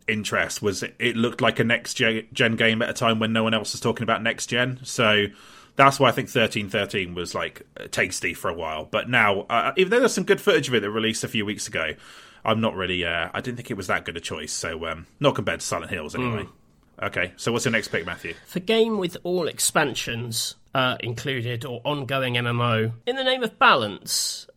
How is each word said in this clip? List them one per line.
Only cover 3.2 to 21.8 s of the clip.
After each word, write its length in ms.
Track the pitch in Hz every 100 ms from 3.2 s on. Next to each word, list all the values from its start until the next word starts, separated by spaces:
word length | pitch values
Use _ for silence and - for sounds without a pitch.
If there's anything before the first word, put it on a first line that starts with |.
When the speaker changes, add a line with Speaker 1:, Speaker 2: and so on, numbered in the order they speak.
Speaker 1:
when 120 | 110
no 100 | 113
one 100 | 110
else 180 | 110 104
was 80 | -
talking 220 | 120 110
about 200 | 113 107
next 240 | 113 107 -
gen. 320 | 120 123 127
So 440 | - - 110 107 101 - - - - -
that's 220 | 139 135
why 100 | 131
I 40 |
think 160 | 120 117
thirteen 400 | 123 107 113 101
thirteen 460 | 107 98 104 87
was, 200 | 87 87
like, 280 | 95 82 - - - -
tasty 440 | - 95 - 92
for 160 | - 98
a 40 |
while. 300 | 85 80 78
But 240 | 78 107 113
now, 340 | 123 104 98 -
uh, 240 | 117 98 -
even 120 | 185
though 100 | 233
there's 120 | 254
some 120 | -
good 180 | 180 196
footage 260 | - 160 131
of 60 |
it 60 | 120
that 100 | 101
released 340 | 110 110 110
a 40 | 107
few 180 | 113 104
weeks 220 | 98 -
ago, 260 | 95 80 73 - - - -
I'm 160 | - 110
not 140 | 113 95
really, 260 | 90 90 85
uh, 240 | 85 85
I 80 | 98
didn't 160 | 123 120
think 140 | 117
it 80 | 104
was 80 | 95
that 180 | 95
good 120 | - 85
a 40 |
choice. 320 | - 80 78
So, 320 | - 85 82 82
um, 200 | 80 - _
not 160 | 143
compared 260 | 131 98 82
to 60 | -
Silent 240 | 87 82
Hills 240 | 92 76
anyway. 280 | 107 123 107
Speaker 2:
Mm. 640 | 95 - _ _ _ - 101
Speaker 1:
Okay, 260 | 95 90 -
so 140 | -
what's 140 | 117
your 80 | 120
next 160 | 113 -
pick, 160 | 95
Matthew? 300 | 85 85 85 82 -
Speaker 2:
For 140 | 180
game 380 | 185 226 226 214
with 180 | 180 -
all 260 | 175 180 151
expansions, 1080 | - - 175 147 - - 117 120 113 - - _
uh, 240 | 135 127 120
included 640 | 113 117 147 135 117 120
or 160 | 135 120